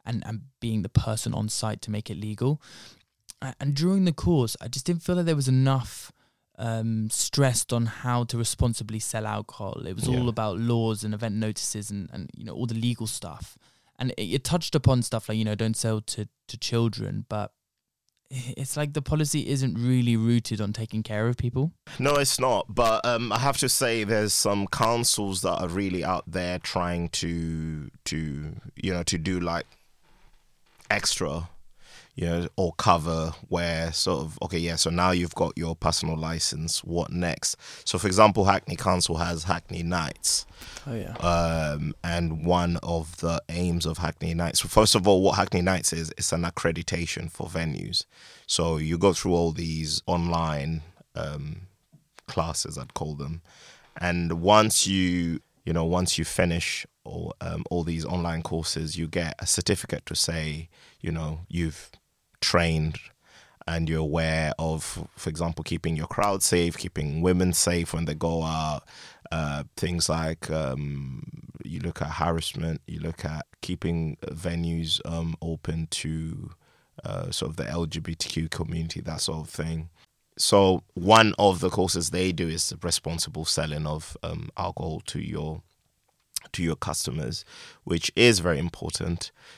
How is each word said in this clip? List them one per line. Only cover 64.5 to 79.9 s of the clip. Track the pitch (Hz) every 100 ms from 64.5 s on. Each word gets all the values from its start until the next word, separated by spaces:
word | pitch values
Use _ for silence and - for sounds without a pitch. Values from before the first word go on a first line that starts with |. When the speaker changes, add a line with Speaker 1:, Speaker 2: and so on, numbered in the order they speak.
| -
Speaker 2:
of, | 80 80 - 87 - -
for | -
example, | 78 85 82
keeping | 78 85 82 78
your | -
crowd | - 104 98
safe, | - 87 85 -
keeping | - - 73 78
women | 87 90 92
safe | 85 - 87 85
when | 82
they | 80
go | 78 82 82
out, | 80 80 78 73 - - - - -
uh, | 82 73 73 - -
things | 82 87 -
like, | 80 80 80 -
um, | 80 67 69 71 69 67 64 - - - -
you | - -
look | 85 -
at | 76
harassment, | - 82 82 - - 82 80 -
you | 80
look | 78 -
at | - 78 - _
keeping | - 85 85 85 80 - 76
venues, | 82 82 85 82 82 80 -
um, | - 82 82 80
open | 82 80 - 82 80
to, | - 78 80 80 82 90 - _ _ _ -
uh, | - 50 -
sort | - -
of | 78
the | 60
L | 85 82
G | 78
B | 78
T | 80 -
Q | 82 82
community, | - 82 82 82 -
that | 80 78
sort | - 78
of | 76
thing. | - 80 80 80